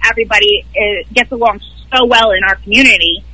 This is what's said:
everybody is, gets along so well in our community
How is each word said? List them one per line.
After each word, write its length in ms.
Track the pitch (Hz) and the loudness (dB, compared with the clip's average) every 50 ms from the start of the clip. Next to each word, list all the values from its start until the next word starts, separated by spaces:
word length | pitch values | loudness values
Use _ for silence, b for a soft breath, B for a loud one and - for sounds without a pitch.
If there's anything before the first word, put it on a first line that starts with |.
| 202 226 | 0 -2
everybody 560 | 226 226 226 214 220 208 208 208 208 190 - - - | -2 -2 -2 0 0 2 2 2 0 0 -4 -6 -6
is, 320 | - 214 208 202 180 160 - - | -4 -4 -2 -4 -6 -8 -6 -4
gets 180 | 247 240 - | -4 -2 -2
along 300 | 262 233 233 220 202 208 - - - - - - 269 | -2 0 0 0 0 -2 -8 -18 -20 -20 -10 -4 -2
so 100 | 254 247 | 0 2
well 260 | 240 247 226 226 220 | 2 4 4 4 2
in 120 | 190 185 190 | 2 0 0
our 120 | 190 190 | -2 -2
community 680 | - - 196 214 240 269 254 208 175 165 170 170 170 - - | -4 -4 -2 2 2 4 4 2 2 0 -2 -4 -6 -10 -14